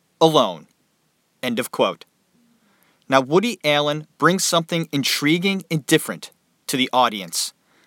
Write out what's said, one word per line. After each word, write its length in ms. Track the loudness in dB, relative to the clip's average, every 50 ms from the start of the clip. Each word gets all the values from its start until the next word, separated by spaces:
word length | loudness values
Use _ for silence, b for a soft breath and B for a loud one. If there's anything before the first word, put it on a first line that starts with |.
| _ _ _ _
alone." 460 | 2 4 6 4 2 2 -2 -8 -14 _ _ _ _ _ _ _ _ _ _ _ _ _ _ _ -8
End 160 | -6 -4 -4
of 120 | -6 -6
quote. 340 | -2 -2 -2 -2 -2 -6 -12 _ _ _ _ _ _ _ _ _ _ _ _ _ _ _ _ _ _ _ _ _
Now, 120 | 0 0
Woody 380 | 2 4 2 2 2 2 -4 -2 -2
Allen 420 | 0 2 2 2 0 -2 -4 -8 -12 _
brings 280 | _ 2 2 2 2 -2
something 440 | 0 0 -2 -2 -2 -4 -4 -4 -2 -4
intriguing 720 | -2 -2 -2 -2 0 2 2 2 2 2 -2 -2 -4 -6 -4
and 160 | -6 -6 0
different 440 | 2 2 2 2 -2 -8 -12 -12 -20 _ _ _ _ _ _ _ -6
to 80 | -2
the 120 | -2 -2 0 2
audience. 600 | 2 2 2 0 -4 -10 -8 -6 -6 -6 -8 -10 _ _ _ _ _ _